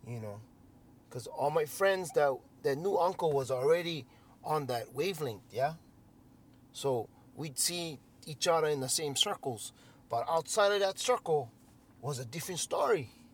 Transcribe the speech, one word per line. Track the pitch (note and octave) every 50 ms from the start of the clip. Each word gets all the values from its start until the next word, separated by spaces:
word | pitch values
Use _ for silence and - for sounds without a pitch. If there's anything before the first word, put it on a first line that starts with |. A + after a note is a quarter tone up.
| - A#2
you | A#2+ A#2
know. | A2 G#2+ G2+ G#2+ A2 - - - - - - - - - - - - -
'Cause | - B2+ A#2 -
all | - - C3+ C#3+
my | D3+ E3 D#3
friends | D3 - - G3 G3 G3 F#3 F#3 D#3 -
that, | D#3+ D3 C#3+ C3 B2 - - - - -
that | D3 C3+ C#3
knew | E3 G3 - F3
Uncle | E3+ F3+ F#3+ - F3+ D#3+
was | D3 C#3 C3 A#2
already | C3+ B2 C3 C#3+ D#3+ F3 E3+ E3+ E3+ D3+ B2 - - - - - - - -
on | - D3+ D#3 C#3+ B2
that | B2 A#2 A2 - B2
wavelength, | C3 D3+ F#3+ G3 D3+ D#3 C3 A2 F#2+ - -
yeah? | - A2 C3 D3 E3 E3 - - - - - - - - - - - - - - - - - - -
So | - - C#3 C3 A#2+ G#2+ - - - - - -
we'd | - D3 D#3+ C3 -
see | - - F3 F3 E3+ E3 D3 B2+ - - - - -
each | - D3+ - - F3+
other | E3 D#3+ D#3 D3+
in | D3+ C#3
the | C3 C3
same | - - D#3+ D3 C3+
circles. | - - G#3 G3 - - C3+ A#2+ G#2 - - - - - - - - - -
But | A#2 A#2 A#2+ -
outside | E3 E3 D#3+ - - A3 G3+ G3+ G#3
of | G3+
that | G3 F#3+ F#3+ -
circle | - - B3 A#3 - - D#3+ D3 C3 A2+ - - - - - - - _ - -
was | - C3+ D3 A#2+
a | C3
different | A2+ A#2+ E3 - - F#3 D#3+
story. | - - - - C#4+ C4+ A#3 E3+ C3 G#2 - - - -